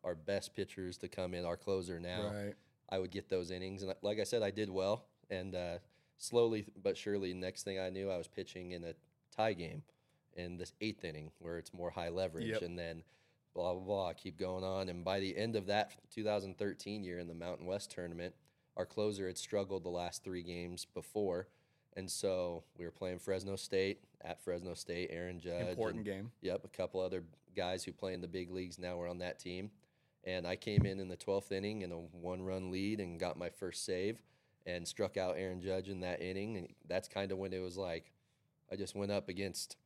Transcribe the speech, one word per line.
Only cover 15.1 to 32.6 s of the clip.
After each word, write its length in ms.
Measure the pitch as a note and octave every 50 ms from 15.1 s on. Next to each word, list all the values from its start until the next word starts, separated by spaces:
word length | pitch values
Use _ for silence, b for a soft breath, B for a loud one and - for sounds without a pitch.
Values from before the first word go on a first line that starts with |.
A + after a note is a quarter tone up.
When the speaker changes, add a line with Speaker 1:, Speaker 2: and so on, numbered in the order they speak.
| F#2+ G2
Speaker 1:
the 160 | G2 F#2+ -
end 180 | F#2+ A2 A#2 A2
of 120 | G#2 F#2
that 260 | G2 G2+ G#2+ G2+ - - - - -
two 140 | - A2+ G#2+
thousand 340 | G#2 G#2 G2+ G2 F#2+ F2+
thirteen 460 | - G#2 G2+ E2+ - - G2+ G#2 G#2+ G2
year 160 | F2+ F2 F2
in 80 | F2
the 60 | E2+ E2
Mountain 320 | E2 E2+ F2+ E2+ - E2+
West 240 | F2+ F#2+ G2+ G2 -
tournament, 440 | - F2+ F2 E2+ E2+ E2+ F2 F#2 - - b b b b b b b
our 100 | - F#2
closer 420 | - - A2 G#2 G#2+ G2+ G2 F#2+
had 100 | F#2 F#2
struggled 460 | - - - G#2+ G2+ G2 F#2+ G2 F#2 E2+
the 60 | F2+
last 340 | F2 F2 F2 F2 - - -
three 200 | G2 F2+ F2+ E2+
games 420 | F2 E2+ F2 F2 F2 F2+ F2 -
before. 600 | - - - - - - G#2+ G#2 F#2 F2 F2+ G2 - b b b b b b b b b
And 120 | G2 F#2+ F2+
so 540 | - - - G2 F#2 F#2 F2+ F2 E2+ E2 - - -
we 80 | - F2
were 60 | D#2+
playing 280 | - - F#2+ F#2 F#2 F2
Fresno 380 | - G2 F#2+ F#2 F#2+ G2 G2
State, 420 | F#2+ - - G2 F#2+ F#2+ G2 G2+ - - - _ -
at 200 | - E2 D#2+ -
Fresno 320 | - F2+ F2 F2 F2+ F2+ F2
State, 340 | - - - E2+ F2 F#2 -
Aaron 280 | - E2+ F2+ F2+ F2+ E2+
Judge. 260 | - F2+ E2+ F2 F2
Speaker 2:
Important 300 | F2+ F2+ E2+ A2 G#2+ -
Speaker 1:
and, 80 | A2+ G#2
Speaker 2:
game. 260 | G#2 F#2+ F#2+ G#2 A#2 - -
Speaker 1:
Yep, 220 | F#2+ F#2 F2+ - -
a 60 | F#2
couple 320 | - - F#2 F2 - F#2+
other 240 | F#2 F2+ F#2 F2+ E2+ E2 - - _ - F2+
guys 300 | G2 F2+ F2+ F#2 F#2 -
who 80 | F#2
play 220 | - - G2+ F#2+ F#2
in 80 | F2
the 80 | F2+ F2
big 200 | E2+ F#2 F2+ E2+
leagues 300 | F2+ F#2 F#2 F2+ E2+ F2+
now 160 | F2+ F2+ F2+
were 120 | F2 F2 F2
on 80 | F2
that 220 | F2 F2+ F2 - -
team. 320 | - F2 F2+ F#2 G2 G#2+ - - b b b b b b b b b
And 240 | F#2 F#2 F#2 F2
I 80 | F2 F#2+
came 300 | - - A2+ G#2 G#2 -
in 160 | G2 F#2+ G2
in 80 | F#2+ F#2
the 80 | F2
twelfth 340 | - - G2+ G2 G2 - -
inning 300 | G2 F#2+ G2 G#2 G#2+ G#2+
in 100 | F#2 F2
a 60 | F2 E2
one-run 720 | E2+ E2 F2 F2 E2+ F2+ F#2 F#2 F#2 F#2+ F#2 F#2